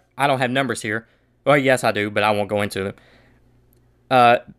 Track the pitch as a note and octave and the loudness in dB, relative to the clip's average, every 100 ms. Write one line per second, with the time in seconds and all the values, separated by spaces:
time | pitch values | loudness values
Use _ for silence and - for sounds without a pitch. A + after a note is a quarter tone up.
0 | _ - C#3+ C3 B2+ C3 C3+ A#2 A2+ A2 | _ -4 -2 0 -2 -2 -4 -6 -6 -6
1 | - _ _ _ - D3 C3 B2+ A#2+ G#2 | -8 _ _ _ 0 2 2 2 0 -2
2 | G#2 G#2 G#2 G#2 G2+ G#2 G2+ G2 G2 - | -2 0 0 0 -2 -4 -4 -6 -8 -10
3 | _ _ _ _ _ _ _ _ _ _ | _ _ _ _ _ _ _ _ _ _
4 | _ B2+ A#2+ B2 - | _ 4 4 4 -2